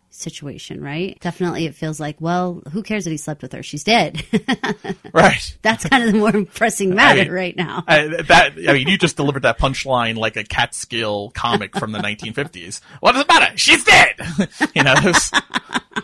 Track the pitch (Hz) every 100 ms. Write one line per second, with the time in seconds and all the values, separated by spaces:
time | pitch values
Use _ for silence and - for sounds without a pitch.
0 | _ - - - 143 117 - - 147 147
1 | 185 - 175 170 180 151 160 135 160 156
2 | 151 147 160 180 180 175 - 165 208 214
3 | 180 160 - 151 127 131 120 147 - 226
4 | 156 151 - 220 - 240 - - - 381
5 | - 160 190 - - - 214 226 170 269
6 | 233 214 208 214 190 - 226 - 196 185
7 | 269 143 - 180 180 - 165 123 156 160
8 | 151 165 165 170 151 151 - 139 135 190
9 | 170 - 143 135 127 113 139 135 135 123
10 | 117 113 110 110 104 - 120 - - 117
11 | 113 104 101 - 120 117 98 - 110 107
12 | 104 104 113 110 147 92 - - - -
13 | - 254 294 330 - 196 - 302 330 381
14 | - - - 151 185 - 302 - 139 131
15 | 196 175 - - - - - - - -